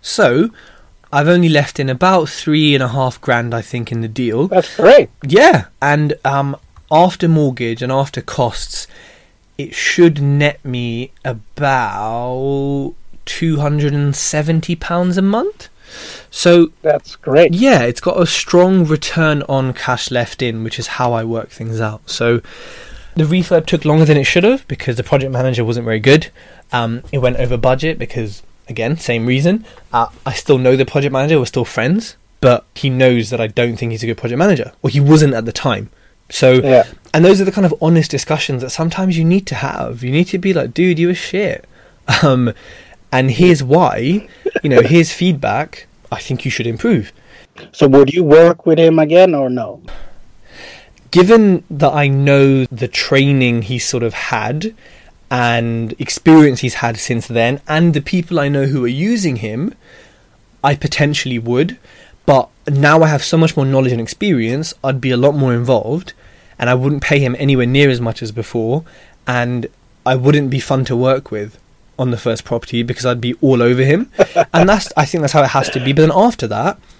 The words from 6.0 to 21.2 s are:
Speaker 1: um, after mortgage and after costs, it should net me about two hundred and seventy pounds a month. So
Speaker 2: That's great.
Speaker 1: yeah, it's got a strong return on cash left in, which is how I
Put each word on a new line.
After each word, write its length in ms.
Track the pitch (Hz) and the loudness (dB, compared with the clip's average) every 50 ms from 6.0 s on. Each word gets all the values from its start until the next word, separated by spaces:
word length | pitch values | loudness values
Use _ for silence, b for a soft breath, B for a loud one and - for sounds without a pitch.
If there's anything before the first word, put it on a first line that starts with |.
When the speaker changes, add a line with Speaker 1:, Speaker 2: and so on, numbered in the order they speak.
| 151 147 - - - | 0 -2 -4 -4 -4
Speaker 1:
um, 320 | 135 139 139 139 139 139 - _ _ _ - _ _ | -2 -2 -2 -2 -4 -6 -10 _ _ _ -20 _ _
after 380 | 156 156 175 185 180 - 180 170 | 4 4 4 4 0 -2 0 2
mortgage 540 | 160 156 151 135 127 123 123 117 113 117 | 2 2 2 0 -2 -4 -4 -6 -4 -6
and 80 | 127 123 | -4 -2
after 280 | 131 135 139 139 - 127 | -2 -2 -2 -4 -6 -12
costs, 680 | - - - - 127 117 - - - - - - - b b b b b b b b b b b b _ _ - | -10 -8 -4 -2 -2 -2 -2 -6 -10 -8 -10 -12 -12 b b b b b b b b b b b b _ _ -12
it 160 | 139 - - | -12 -10 -8
should 460 | - - - - 175 175 170 151 143 | -4 -4 -2 4 4 4 4 4 2
net 440 | 143 143 143 143 147 147 - - - | 0 0 2 2 0 0 -2 -6 -10
me 460 | 139 123 123 120 120 117 117 127 - - - - | -8 -6 -6 -6 -6 -6 -8 -10 -12 -14 -10 -8
about 1700 | 131 120 110 - - - - 147 139 135 127 117 101 98 98 104 110 113 120 120 127 127 131 135 139 139 139 139 139 143 139 135 - - - - - - - - | -8 -8 -8 -12 -18 -8 -4 -2 0 0 0 -2 -4 -4 -6 -6 -6 -6 -6 -6 -6 -6 -4 -4 -4 -4 -4 -4 -4 -4 -4 -6 -8 -10 -14 -18 -18 -18 -16 -12
two 320 | - - - 170 165 156 143 | -12 -8 -4 -2 -2 -2 0
hundred 340 | 147 147 147 151 147 143 143 | -2 -2 0 0 0 -2 -2
and 200 | 147 143 143 139 | 0 -2 -2 -2
seventy 640 | - - - - 151 147 160 160 165 160 - 175 | -4 -6 -4 -4 -2 -2 0 -2 -2 -2 -4 -6
pounds 400 | 165 - - 175 175 180 180 175 | -8 -6 -6 -4 -2 -2 -2 0
a 60 | 190 | 0
month. 460 | 190 196 202 233 311 415 427 - - - B B B B B B B B B B B B | 0 0 0 0 -2 -4 -8 -10 -20 -20 B B B B B B B B B B B B
So 420 | - - - 175 175 175 170 160 - _ | -10 -2 2 4 6 4 4 2 0 _
Speaker 2:
That's 340 | - 160 147 143 - - - | -2 -2 -2 -2 -4 -12 -20
great. 380 | - - 151 135 156 175 175 170 | -14 -6 0 4 4 4 4 4
Speaker 1:
yeah, 280 | 185 247 277 233 147 | 2 2 4 4 2
it's 180 | 117 123 117 - | 2 -2 -4 -2
got 200 | - - - - | -4 -2 0 0
a 60 | 175 | 0
strong 580 | - - - - - - 175 180 185 190 185 170 | 0 0 -6 -4 0 2 4 4 4 4 2 2
return 580 | 151 156 147 - - - 170 160 156 151 147 139 - | 2 0 -2 -4 -6 -2 0 0 0 0 -2 -2 -2
on 240 | 139 135 131 131 | -2 -2 -2 -4
cash 380 | 123 - - - 127 120 - - | -6 -6 -4 -4 -4 -4 -4 -4
left 320 | 127 123 117 - - - | -4 -4 -4 -4 -6 -6
in, 200 | 131 120 110 113 113 | -6 -6 -4 -6 -8
which 140 | 113 - - | -8 -8 -10
is 80 | 110 - | -10 -10
how 240 | - - 127 120 | -6 -4 -2 -2
I 120 | 120 113 | -2 -4